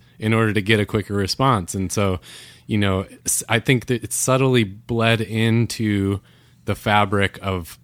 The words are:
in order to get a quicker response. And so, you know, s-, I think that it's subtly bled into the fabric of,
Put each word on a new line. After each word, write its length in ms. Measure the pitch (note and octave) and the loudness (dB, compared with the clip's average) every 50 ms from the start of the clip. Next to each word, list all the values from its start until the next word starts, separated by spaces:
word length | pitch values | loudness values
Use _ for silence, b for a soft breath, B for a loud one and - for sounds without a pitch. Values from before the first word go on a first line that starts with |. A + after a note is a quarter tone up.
| b b b b | b b b b
in 140 | A2 A2 A2+ | -2 0 2
order 180 | A2+ A2+ G#2+ G2+ | 2 2 2 0
to 80 | G#2+ | 0
get 200 | F#2 G#2 A2+ G#2 | 2 2 2 2
a 60 | G#2 | 2
quicker 280 | - - G#2+ F#2+ - G2+ | 0 -2 -4 -4 -2 -2
response. 600 | G2+ G2 F#2 - - C3 C3+ B2 G2+ F2 - - | -2 -2 -2 -2 0 2 2 2 2 0 -4 -4
And 160 | G2 F#2+ F#2 | -4 -4 -2
so, 300 | - G#2+ G2+ F#2+ F#2 F2 B B B B B B B B B | 0 0 0 0 0 -2 B B B B B B B B B
you 100 | - A2+ G#2 | -4 0 0
know, 280 | G2+ G2 F#2+ F#2 G2 - - - - | 2 2 2 0 -2 -4 -10 -12 -8
s-, 180 | - - - - - | -6 -6 -4 -2 0
I 100 | A2+ A2+ | 0 0
think 280 | - - C3 A#2 - | 2 2 2 2 0
that 180 | - B2 A2+ - | -2 -4 -4 -4
it's 100 | - - | -6 -6
subtly 480 | - - C3 C3 C3 C3+ C3 B2+ B2 G#2+ | -4 0 0 2 2 2 4 4 2 2
bled 560 | F#2+ G2 A2+ - - A#2+ A2+ A2+ A2+ A2+ A2+ A2+ | 0 -4 -10 -10 -6 -4 0 2 2 2 0 0
into 1000 | F2 A2 A2 A2+ A2+ A2 A#2 A#2 - - - A2 G#2+ G#2 G2+ G2 G2 G2+ F#2+ b b b b b b b b _ | -2 -2 0 2 2 2 2 2 0 -2 -2 -2 0 0 0 0 0 -2 -2 b b b b b b b b _
the 80 | - G2 | -6 -6
fabric 640 | - - A2+ G#2 G#2 G#2 F#2+ G#2 G2+ G2 F#2 - - - | -4 0 2 4 4 4 2 2 0 0 -2 -2 -6 -6
of, 360 | G2 F#2+ F2+ E2 - - - | -4 -4 -4 -6 -8 -14 -14